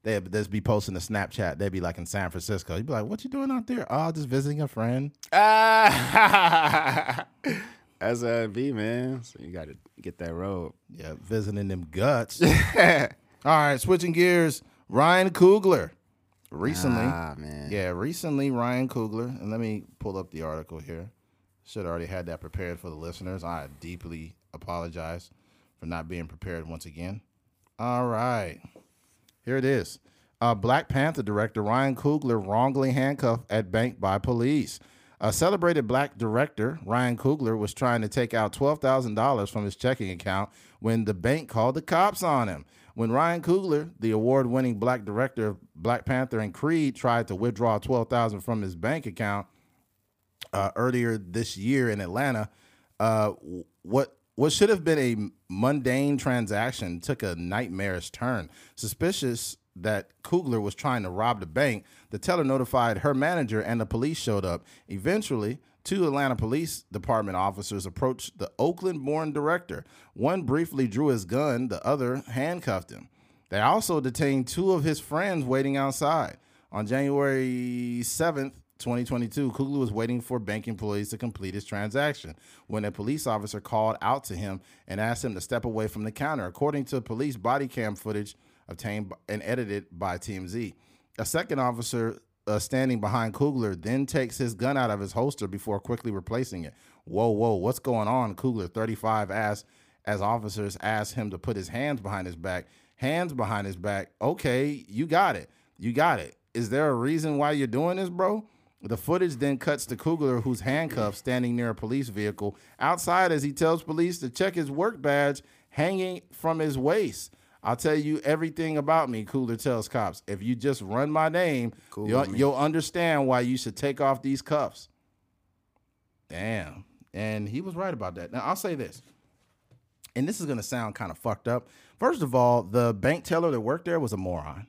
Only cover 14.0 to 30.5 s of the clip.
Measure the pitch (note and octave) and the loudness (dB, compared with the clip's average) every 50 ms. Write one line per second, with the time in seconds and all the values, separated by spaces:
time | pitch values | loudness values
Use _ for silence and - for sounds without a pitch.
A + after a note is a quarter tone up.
14 | F3 F3 D#3+ E3+ F3 F3+ F3+ F3 E3 D#3 C3+ - - - _ _ _ - F#2+ B2 | 4 2 4 6 6 8 8 6 6 4 2 -2 -10 -18 _ _ _ 0 4 6
15 | D3 E3 F3+ F#3 F#3 F#3+ E3 - F3 F#3 G3 G#3+ F#3 F#3+ F3 A#2+ E2+ D#2 - _ | 8 8 8 8 6 4 8 10 10 10 10 10 8 6 6 6 2 -4 -8 _
16 | _ _ _ _ _ _ _ _ _ _ - D2 F#2 C3 D#3+ F2+ F2+ - A#2+ A2 | _ _ _ _ _ _ _ _ _ _ -6 -2 -2 -2 0 0 2 2 2 2
17 | A2 - F2 E2+ E2 D#2 C#2+ D#2 D2+ D2+ D2 D2 C#2+ D2 G#2 G2+ F#2 F2+ F2+ F2 | 2 0 0 -2 -6 -8 -10 -10 -12 -12 -10 -10 -8 -6 -4 -2 -2 -2 -2 -2
18 | G#2 D3 E3+ - - D#3+ D3 C#3 C#3 C#3 C3 A#2+ A#2+ B2 B2 B2+ C3 B2+ - B2 | -4 -4 -4 -6 -4 -2 -2 0 0 0 0 0 0 0 0 0 -2 -2 -2 -4
19 | A2+ A2 G#2+ A2+ A#2 B2 C3 - - G#2 A2 A2+ A#2 A2 G#2+ G#2 - - - _ | -4 -2 -4 -6 -6 -6 -8 -8 -8 -6 -4 -4 -2 -4 -4 -6 -8 -14 -16 _
20 | - A2 F#2+ G2 F2+ - - D#2+ D#2+ D#2 D#2 D#2+ D#2 - E2+ D#2 D2+ C#2 E2+ D#2+ | -8 -6 -6 -6 -8 -8 -10 -8 -6 -6 -6 -8 -10 -10 -12 -14 -12 -12 -12 -12
21 | F2+ A2 _ _ _ _ _ _ _ _ _ _ _ - - G#2+ F#2+ F2 E2+ E2+ | -12 -16 _ _ _ _ _ _ _ _ _ _ _ -14 -10 -8 -6 -4 -4 -4
22 | E2+ D#2 F#2+ F#2 F2 F2 E2 - - E2 - F#2+ F#2 F2 E2+ E2+ - F2 D#2 D2+ | -6 -6 -6 -8 -8 -8 -10 -10 -12 -10 -8 -6 -6 -6 -8 -8 -10 -14 -12 -10
23 | D#2+ E2+ E2+ - F#2 F#2 F#2+ F#2 E2+ E2+ E2+ D#2+ C#2+ C#2+ C#2+ C#2+ D#2+ E2+ F2+ F2 | -10 -12 -12 -10 -10 -8 -8 -8 -6 -6 -8 -8 -8 -12 -16 -16 -14 -14 -12 -12
24 | - E2+ E2 D#2+ D#2+ E2 - _ _ _ - - - F#2 F2 F2 E2+ E2+ D#2+ E2+ | -12 -12 -12 -12 -12 -14 -18 _ _ _ -20 -18 -10 -8 -8 -6 -6 -8 -8 -10
25 | D#2+ E2 E2+ F2 - - - _ _ _ _ _ _ _ _ _ - D#2+ E2+ E2 | -8 -8 -10 -10 -12 -18 -20 _ _ _ _ _ _ _ _ _ -10 -8 -8 -8
26 | D#2+ E2 F2+ F2 E2 D2 D#2+ D#2+ - F#2+ F2 E2 D#2 D#2+ E2 D#2+ - E2+ D2 E2 | -8 -8 -8 -10 -10 -10 -12 -12 -10 -8 -8 -8 -8 -10 -12 -12 -14 -16 -12 -10
27 | E2+ F#2 G2+ G#2+ _ _ _ _ _ _ _ _ _ _ _ - A2+ B2 B2 B2 | -10 -10 -10 -12 _ _ _ _ _ _ _ _ _ _ _ -6 -4 -2 0 0
28 | B2+ A#2+ A2+ A2 A#2+ B2+ B2 A2+ G2 E2+ D2+ - - - _ - _ _ _ _ | 0 0 0 0 0 0 0 -2 -2 -6 -8 -12 -18 -20 _ -20 _ _ _ _
29 | _ _ _ _ _ _ _ _ _ A#2 B2+ C3+ B2+ C3+ C#3 A#2 F2 - - - | _ _ _ _ _ _ _ _ _ -2 -2 0 2 2 2 2 0 -4 -10 -18
30 | _ _ _ _ _ _ _ _ A#2 A#2+ | _ _ _ _ _ _ _ _ 2 2